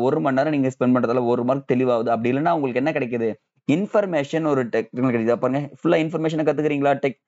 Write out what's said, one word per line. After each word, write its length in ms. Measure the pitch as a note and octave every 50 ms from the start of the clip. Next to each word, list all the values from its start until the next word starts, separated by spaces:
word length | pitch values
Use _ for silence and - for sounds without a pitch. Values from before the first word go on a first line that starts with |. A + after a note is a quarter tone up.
ஒரு 180 | A#2+ C3 C#3 D#3
மணி 180 | D#3+ C#3 C3 B2+
நேரம் 180 | C#3 D#3 D3+
நீங்க 160 | C#3+ C3+ C3
ஸ்பெண்ட் 240 | B2+ - D3+ B2+ B2+
பண்றதால 280 | B2+ A#2+ A#2 A#2 B2+ B2
ஒரு 180 | A#2+ C3+ C3 A#2+
மார்க் 240 | B2 C3+ C#3 C#3 -
தெளிவாகுது. 420 | C3+ B2+ C3 B2+ A#2+ A#2 A2+ B2
அப்படி 220 | A#2 A2+ A2+ A#2+
இல்லைன்னா 220 | B2 C3+ D3+ E3+ E3+
உங்களுக்கு 280 | E3 C#3+ C3 A#2 B2
என்ன 120 | C3 D#3 D#3
கிடைக்குது? 360 | D3 C3+ A#2+ A#2+ A#2+ A#2 A2+ G#2 - _ _ _ _ _ -
இன்ஃபர்மேஷன், 800 | C4+ A#3 G3+ - - A3 G#3 F#3+ F3 D3+ C#3 C#3 - D#3+ D#3+ D#3
ஒரு 160 | D3 C3 B2+ A2+
டெக்னிக்கல் 460 | - A2+ A2 - - A#2+ B2 C3 A#2+
கிடைக்குது. 260 | A#2 A2 A2+ A#2 G#2+
பாருங்க, 240 | - B2+ B2+ C#3 D3 C3+ -
ஃபுல்லா 240 | - - D#3 F3 E3+
இன்ஃபர்மேஷனை 460 | D#3+ D#3+ E3+ D#3+ D#3 D#3+ D#3+ D#3 D#3
கத்துக்கிறீங்களா? 480 | D3+ D3 C#3 D3+ D3+ D3 C#3+ C#3 C#3+ C#3+ C3+
டெக்-, 240 | - C#3 A#2+ _ _